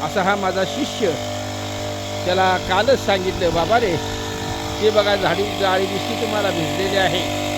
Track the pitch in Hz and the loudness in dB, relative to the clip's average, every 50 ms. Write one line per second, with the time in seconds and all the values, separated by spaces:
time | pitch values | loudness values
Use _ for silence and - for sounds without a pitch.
0 | - 151 - 208 180 190 202 202 190 185 180 190 190 190 - - 294 - - - | -4 -2 0 2 2 2 2 2 0 0 0 0 0 0 0 -4 -4 -4 -2 0
1 | 240 180 151 - - - - - - - - - - - - - - - - - | 0 0 0 0 -4 -4 -4 -6 -6 -6 -6 -6 -6 -6 -6 -6 -6 -6 -6 -6
2 | - - - - - 175 180 185 185 185 185 180 151 165 185 190 214 254 269 - | -6 -6 -6 -4 -2 0 2 4 4 4 2 2 0 0 2 2 4 4 4 2
3 | - - 196 190 180 185 175 - 190 170 160 170 165 165 220 240 240 196 170 143 | 4 0 0 2 2 -2 -2 0 0 2 2 2 2 4 4 4 4 2 0 0
4 | - - - - - - - - - - - - - - - - 202 214 214 214 | -2 -4 -6 -6 -6 -6 -6 -6 -6 -6 -6 -4 -4 -6 -4 2 2 4 4 4
5 | 208 208 202 196 190 156 170 185 202 208 190 190 196 190 185 190 196 190 196 185 | 4 4 2 2 2 0 2 0 0 -2 -2 0 0 2 2 2 0 0 -2 -4
6 | - - - - 233 208 214 208 202 190 175 170 156 147 147 - 196 196 196 196 | -4 -4 -2 -2 -2 -2 0 0 0 0 0 0 -2 -2 -2 -2 -2 0 2 2
7 | 190 180 180 185 185 - - - - - 101 | 2 2 2 0 -2 -2 -2 -2 -2 -4 -4